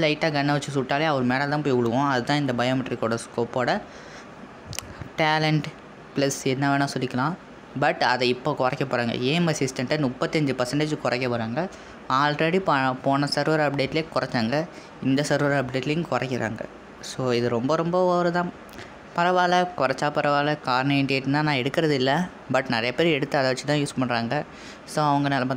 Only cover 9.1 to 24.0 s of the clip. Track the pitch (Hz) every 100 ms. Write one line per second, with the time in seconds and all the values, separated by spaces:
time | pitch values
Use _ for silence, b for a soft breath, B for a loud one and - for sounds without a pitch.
9.1 | - 127 165 170 143 135 - 123 151 135
10.1 | 127 165 160 143 127 123 147 151 147 127
11.1 | 123 131 120 110 123 185 B B B -
12.1 | 131 147 147 160 185 190 143 131 127 139
13.1 | 139 143 - 147 156 147 139 135 156 156
14.1 | 135 131 127 113 143 165 B B - 131
15.1 | 135 139 143 143 143 127 131 143 156 165
16.1 | 127 131 123 110 113 - - - - -
17.1 | - 131 120 120 120 131 160 170 180 180
18.1 | 175 175 175 175 - - B B - -
19.1 | - 175 180 180 180 180 - 131 131 147
20.1 | 147 147 143 147 151 - 127 139 139 135
21.1 | 135 131 143 151 135 127 151 160 139 131
22.1 | 151 180 - - 131 135 117 120 123 170
23.1 | 143 123 147 131 127 139 147 143 -